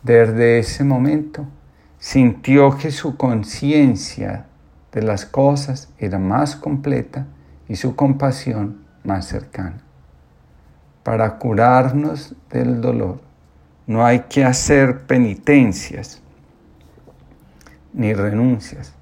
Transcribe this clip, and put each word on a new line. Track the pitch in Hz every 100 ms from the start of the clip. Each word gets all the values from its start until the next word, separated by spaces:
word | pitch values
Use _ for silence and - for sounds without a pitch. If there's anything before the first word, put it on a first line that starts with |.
Desde | 117 117 113 113 117 117
ese | 110 -
momento, | 139 131 139 151 151 - 139 - _ _ _ _
sintió | - 135 123 - - 139 139 139
que | 156
su | 139 156 135
conciencia | 131 113 107 - 143 151 139 107 - - 101 104 - _ _ _ _
de | 113
las | 110 101 -
cosas | 135 139 143 139 131 - _
era | 104 95
más | 95 117 147 -
completa | 151 139 143 127 - 135 139 - _ - -
y | 104
su | 131
compasión | - 143 135 139 131 - 107 101 - - _
más | 95 95 -
cercana. | 104 - - 90 90 _ _ _ _ _ _ _ _ _ _ _ _
Para | - 110 110 -
curarnos | 127 104 117 127 131 139 151 151 - - _
del | 127 123 120
dolor, | 123 117 92 - _ _ _ _ _ _ -
no | 110
hay | 240 247
que | - 285
hacer | 180 127 - 143 135 127 -
penitencias | 127 113 98 - 143 117 92 - - - - _ _ _ _ _ _ _ _ - _ _ _ _ _ - - _
ni | - 107
renuncias | 104 104 104 127 117 - 69 - _